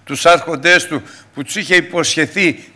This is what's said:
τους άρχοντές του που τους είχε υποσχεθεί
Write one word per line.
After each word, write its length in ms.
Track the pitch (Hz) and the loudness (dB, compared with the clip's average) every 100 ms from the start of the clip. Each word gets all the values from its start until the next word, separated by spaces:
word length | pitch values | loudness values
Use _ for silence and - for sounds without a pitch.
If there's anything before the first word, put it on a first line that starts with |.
τους 220 | - 139 170 | -12 0 4
άρχοντές 600 | 175 - 147 165 180 175 | 4 2 -2 2 2 0
του 140 | 139 - - _ | -8 -10 -20 _
που 100 | - | -14
τους 120 | 135 214 | -10 -8
είχε 200 | 160 180 | 0 0
υποσχεθεί 960 | 170 175 151 160 147 - 170 - - | 0 -4 -2 -2 -2 0 -2 -2 -10